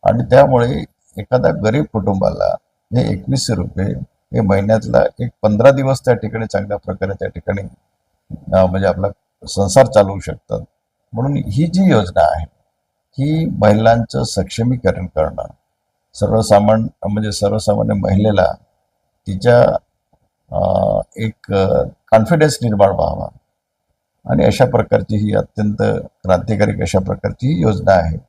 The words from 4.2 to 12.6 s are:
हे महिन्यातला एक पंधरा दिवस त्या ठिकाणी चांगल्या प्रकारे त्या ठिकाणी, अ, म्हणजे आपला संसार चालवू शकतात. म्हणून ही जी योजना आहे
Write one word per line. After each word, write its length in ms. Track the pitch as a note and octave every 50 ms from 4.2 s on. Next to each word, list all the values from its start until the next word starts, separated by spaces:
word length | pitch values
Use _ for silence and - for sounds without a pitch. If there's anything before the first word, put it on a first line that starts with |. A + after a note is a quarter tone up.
| _ _ -
हे 60 | A#2
महिन्यातला 640 | A2 G2+ G2+ G2 G2+ G#2 A2 A2 - A#2 A2+ - - - _ -
एक 80 | A#2+ A#2+ _ _
पंधरा 280 | - A2 G#2+ G#2 A2+ C3+
दिवस 300 | C#3 C3+ C3+ C3 C3+ C3 _
त्या 100 | C3 A#2+
ठिकाणी 320 | G#2+ - G#2+ - A2+ A2+
चांगल्या 300 | G#2+ - G2 G2+ G2+ G#2
प्रकारे 360 | G2+ _ - F#2+ - G2 F#2+
त्या 160 | G2 - - -
ठिकाणी, 340 | - - - - F#2+ G2 G2 - - _ _ _ _ _ _ _ _ _ _ _ - - - - F#2+
अ, 120 | F#2+ F#2
म्हणजे 220 | F#2 F2 F#2+ G2 F#2+
आपला 200 | E2+ F2+ G2 - - _ _ _ _ _ - -
संसार 380 | - G#2 G2+ F#2+ - C3+ C3+
चालवू 320 | A2+ - G#2+ G2+ F#2+ G2 F#2+
शकतात. 400 | - - - - _ _ - - - _ _ _ _ _ _ _ _ _
म्हणून 240 | - A2 B2+ C#3+ C#3+
ही 300 | C#3 - - F#2+ B2+ E3
जी 240 | E3+ F3+ F#3 G3 F#3
योजना 460 | C#3+ A2 G2+ F2 - - D#2 D2+ -
आहे 100 | - D#2+ - _ _